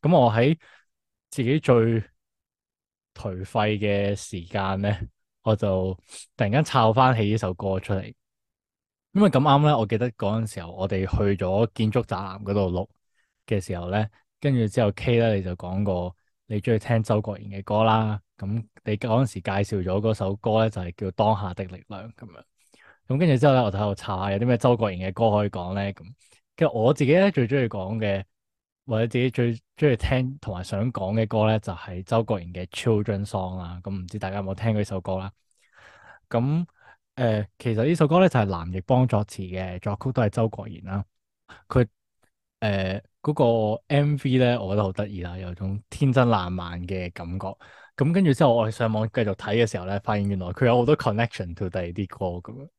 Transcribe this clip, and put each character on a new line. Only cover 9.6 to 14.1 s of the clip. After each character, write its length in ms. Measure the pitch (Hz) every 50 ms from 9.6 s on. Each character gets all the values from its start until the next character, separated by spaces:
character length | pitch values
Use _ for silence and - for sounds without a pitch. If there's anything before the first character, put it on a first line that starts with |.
| 151
呢， 160 | 151 151 120
我 80 | 110
記 100 | 98 117
得 140 | 104 120 123
嗰 320 | 110 _ - 98 104 113 113
陣 100 | 101 -
時 80 | 101 87
候 100 | 85 -
我 140 | 95 92
哋 200 | 95 104 95 95
去 360 | 95 - - 107 101 101 87 95
咗 260 | 90 95 101 117 110 _
建 160 | - 110 110
築 140 | 104 123 113
宅 120 | - 110
男 220 | 90 98 95 92 101 107
嗰 80 | 95 101
度 160 | 104 98 92
錄 180 | 90 90 92 - _ _ _ _ _ _ _ _ _ _ _
嘅 120 | - 113 98
時 180 | 90 - 95 85
候 100 | 87 90
呢， 160 | 95 104 110 107